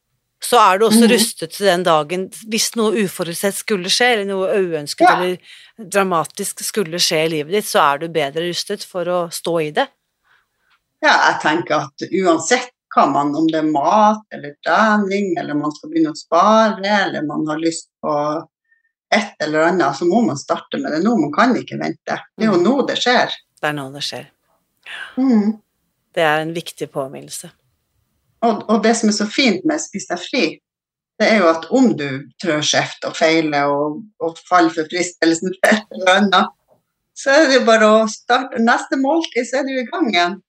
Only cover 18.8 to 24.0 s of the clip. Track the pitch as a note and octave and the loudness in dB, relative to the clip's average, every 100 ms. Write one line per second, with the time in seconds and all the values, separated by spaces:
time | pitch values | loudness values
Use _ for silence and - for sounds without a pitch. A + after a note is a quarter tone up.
18.8 | _ _ - G3+ G#3+ - D3+ D3+ D#3+ F#3 | _ _ -2 -2 -2 -6 -2 0 2 2
19.8 | C#3 C#3+ F3 G#3+ G#3 C3+ - F3 - - | 0 0 0 2 0 -2 -4 -6 -6 -8
20.8 | C#3 D3+ G3+ A#3 D3 D3 B3 F3 - C#3 | -6 -2 0 2 0 0 0 0 -4 -6
21.8 | D#3 D#3+ - - - - A3 F3+ F3+ C#4 | -6 -6 -8 -10 -10 -2 2 2 4 2
22.8 | F3+ - A#3+ A#3+ C3 - _ _ D3+ D3 | 0 -2 0 0 0 -6 _ _ -6 -4
23.8 | C3+ C#3 | -8 -10